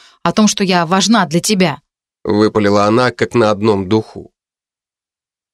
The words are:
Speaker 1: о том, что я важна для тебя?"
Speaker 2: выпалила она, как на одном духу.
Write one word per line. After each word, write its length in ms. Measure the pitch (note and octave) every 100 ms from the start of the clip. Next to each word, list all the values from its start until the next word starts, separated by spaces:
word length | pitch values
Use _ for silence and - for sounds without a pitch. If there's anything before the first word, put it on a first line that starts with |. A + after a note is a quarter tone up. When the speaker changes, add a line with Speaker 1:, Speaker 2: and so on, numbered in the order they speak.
| - _
Speaker 1:
о 80 | E3+
том, 160 | A3 G#3+
что 160 | -
я 240 | F#3+ F3 D#3+
важна 400 | F#3+ F#3+ A3+ D#3+
для 140 | E3+
тебя?" 400 | - G3 F3 C3+ _ _ _ _
Speaker 2:
выпалила 600 | - G#2 G#2+ G#2+ G2+ G2+ G#2
она, 260 | A2+ B2
как 240 | - A2+ A#2+
на 160 | G#2+
одном 360 | G2+ G#2+ G2 F#2
духу. 440 | A2 - F#2+ - _ _ _ _ _ _ _ _ _ _ _ _